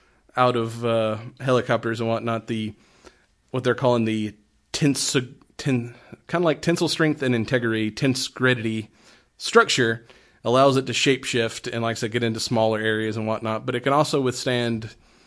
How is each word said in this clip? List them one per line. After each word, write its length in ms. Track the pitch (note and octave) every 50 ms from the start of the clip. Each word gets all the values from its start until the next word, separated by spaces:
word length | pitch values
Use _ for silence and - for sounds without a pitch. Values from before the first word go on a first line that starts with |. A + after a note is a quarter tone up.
| _ _ _ _ _ _ -
out 180 | B2 B2+ B2 A#2+
of, 300 | A#2 A2+ A2+ A2+ A#2 A#2+
uh, 320 | A#2 A2+ A2+ A2 A2 G#2+ G#2+ A#2 A#2+ - -
helicopters 580 | B2+ C3+ B2+ A#2+ A#2 - A#2+ A#2 A#2 A#2 A2+ A2+
and 80 | A#2
whatnot, 400 | A2+ A#2 A2 A2 A#2 A2+ A2 A2+
the, 260 | - A#2 A2 A2 G#2 - _ _ _ _ _ - - _ _ _ _ _ _ _ -
what 120 | - B2+ B2
they're 100 | B2 A#2
calling 300 | - C3+ B2 B2 A#2+ A2+
the 280 | A2 A2 G#2+ G#2+ G#2 G2+ _ _ _ _ _ _ _
tens-, 440 | - - D3 C#3+ C3 - - - - C#3 B2+ A#2+ - _ _ _ _
ten-, 360 | - - C#3+ C3 A#2+ A#2 A#2+ - - - - - _ _
kinda 180 | - F3 E3+ F3+
like 160 | D#3+ C#3+ C#3+
tensile 260 | - E3+ E3+ F3 F3 D3+
strength 320 | - - D#3+ D3+ C#3+ D3+
and 120 | C3+ B2+ B2
integrity, 540 | A2+ G#2+ - C#3 B2 A#2 A2+ A2+ A2 A2 G#2+
tense 360 | G#2+ - C#3+ C3+ B2 - -
gritty 640 | - - - B2+ B2+ B2+ A#2 A2 A2+ A2 A2 G#2+ - _ _ _ - - _ _ _ _
structure 680 | - - - - A#3 A3 - - C#3 A#2+ A2+ A2+ B2 - - - - _ _ _ _ -
allows 320 | A2+ A#2+ C3 C#3 C#3 B2+
it 80 | C3 A#2
to 60 | B2 A2+
shapeshift 760 | - - C#3+ C3+ B2+ C3 - - A#2+ A2+ A2 - - - B2
and, 120 | - A#2 A2+
like 80 | A2+
I 80 | A2+ -
said, 120 | B2 A2
get 120 | A2 A#2+ A#2
into 160 | A2+ A2+ A2
smaller 400 | - - B2 A2+ A2 A2 A2 G#2+
areas 360 | A2 A2 A2 A2 A2 A2 G#2+
and 100 | A2+ A2
whatnot. 380 | A2 A2 A2 A2+ A2 A2 A2 B2+
But 100 | C3 A#2+
it 60 | A#2+
can 120 | - C#3 C#3
also 260 | D3 D3 - - C#3+
withstand, 760 | C3 B2 A#2+ - - C3+ B2 A#2+ A#2+ A#2+ A2+ A2 A2+ A2 - _ _ _ _ _ _